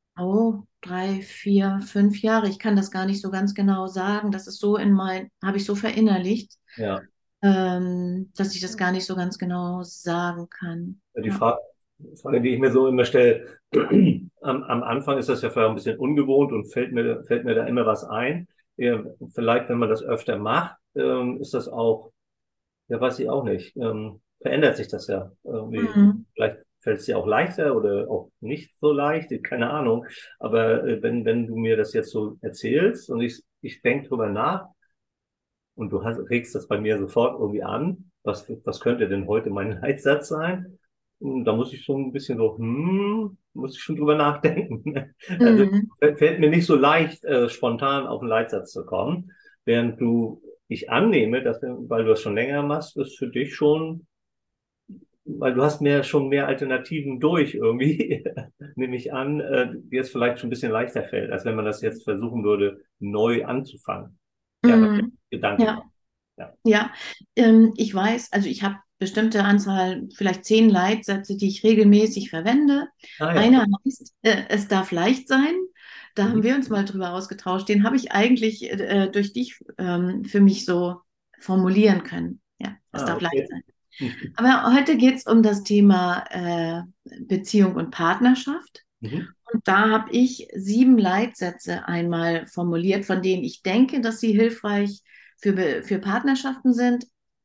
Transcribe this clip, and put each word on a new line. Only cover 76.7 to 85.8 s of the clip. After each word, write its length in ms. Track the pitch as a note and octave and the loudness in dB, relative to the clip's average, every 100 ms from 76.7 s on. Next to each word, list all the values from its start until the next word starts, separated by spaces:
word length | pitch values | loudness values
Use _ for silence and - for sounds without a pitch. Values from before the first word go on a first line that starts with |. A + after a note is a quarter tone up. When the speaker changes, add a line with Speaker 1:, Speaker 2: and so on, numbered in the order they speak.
| G3+ G3 | -2 -2
Speaker 1:
drüber 280 | G3 F3 | -4 -6
ausgetauscht. 560 | F#3 F#3+ G3 F#3 F#3 G3 | -6 -8 -8 -4 -2 2
Den 140 | G#3 | 2
hab 100 | A3 C4+ | 4 2
ich 160 | - | 0
eigentlich, 500 | G3+ A#3+ B3 A3 G#3+ - | 2 4 4 2 -4 -6
äh, 380 | G3 - G3+ F#3+ | -6 0 0 2
durch 220 | G3+ G3+ | 0 -2
dich, 260 | B3 B3 - - - | -4 -8 -10 -16 -8
ähm, 460 | F#3 F3 F3+ F#3 G3+ | -4 -2 -2 -4 -2
für 160 | G3+ | 6
mich 240 | G3 F#3+ - | 6 6 0
so 360 | F3 F3 F3 _ _ _ _ | 0 0 -4 _ _ _ _
formulieren 640 | - F#3+ F#3 G3+ G#3 F3+ | -2 2 4 6 6 4
können. 380 | - F3 E3+ - _ - | -2 -8 -8 -10 _ -12
Ja, 160 | G3+ G3+ _ | -12 -12 _
„Es 100 | - | -6
Speaker 2:
Ah, 20 | C3+ | -4
Speaker 1:
darf 120 | E3+ | -4
Speaker 2:
okay. 40 | |
Speaker 1:
leicht 260 | F3 C3+ - | -4 -4 -4
sein.“ 140 | C3 - _ _ - | -10 -16 _ _ -10
Speaker 2:
Mhm. 360 | C3+ - - - | -10 -8 -12 0
Speaker 1:
Aber 380 | B3 B3+ A#3 C4+ | 2 4 4 4
heute 220 | C#4 B3 | 4 4
geht's 300 | B3+ C4 - | 4 4 2
um 160 | A3+ | 4
das 200 | G#3+ G3+ | 4 2
Thema, 600 | G3 G#3 | 2 6